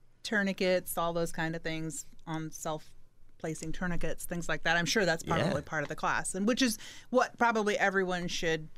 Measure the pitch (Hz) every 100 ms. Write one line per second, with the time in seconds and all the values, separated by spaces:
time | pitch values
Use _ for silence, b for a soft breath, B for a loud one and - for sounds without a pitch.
0 | - - - 214 196 185 185 180 - -
1 | 170 170 170 - 160 165 160 160 160 -
2 | - - 170 160 156 - 165 156 - -
3 | - - - - 165 156 160 - 180 165
4 | 165 - - 175 165 156 170 170 165 226
5 | 175 165 156 165 156 143 - 156 143 156
6 | 175 123 170 190 208 254 254 - B B
7 | B 254 226 - 233 220 208 202 196 190
8 | 180 180 175 - 170 160 156